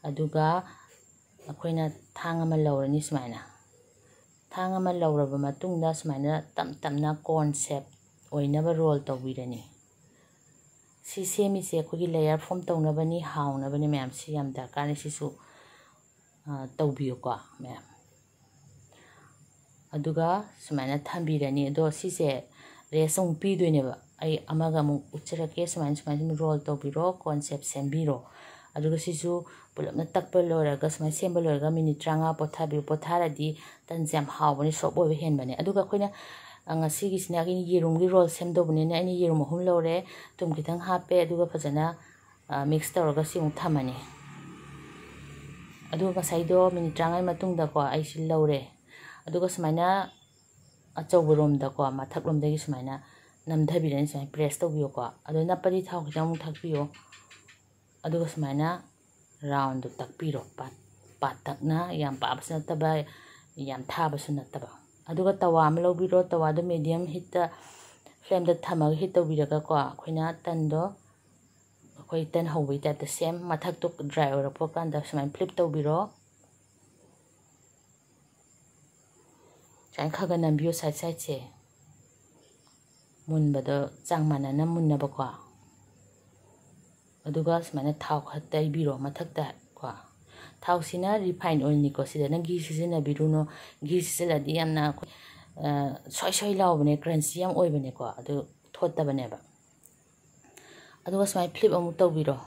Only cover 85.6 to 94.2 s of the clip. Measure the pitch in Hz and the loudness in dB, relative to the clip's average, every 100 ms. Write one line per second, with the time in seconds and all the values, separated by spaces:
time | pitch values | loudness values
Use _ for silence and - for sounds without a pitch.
85.6 | _ _ _ _ - _ _ _ _ - | _ _ _ _ -20 _ _ _ _ -20
86.6 | _ - - _ _ _ 156 156 160 165 | _ -20 -20 _ _ _ -4 -2 2 0
87.6 | 170 147 143 151 - 151 143 151 - 156 | 0 -2 -2 -2 -2 -4 -4 -12 -4 0
88.6 | 156 147 147 131 139 139 165 - 147 - | 0 0 0 0 -6 -6 -8 -4 -6 -8
89.6 | _ - 131 - - _ - - - - | _ -14 -12 -12 -18 _ -20 -20 -20 -10
90.6 | - 175 160 180 185 214 185 175 175 156 | 0 0 0 -4 0 0 0 -2 0 2
91.6 | 139 147 143 139 139 151 139 160 170 180 | 4 4 2 0 -4 -2 0 0 -2 -4
92.6 | 156 156 170 165 143 143 156 156 151 - | -4 -4 -2 0 -2 0 2 2 0 -6
93.6 | - - 151 180 160 - | -20 -12 -2 -2 -2 -2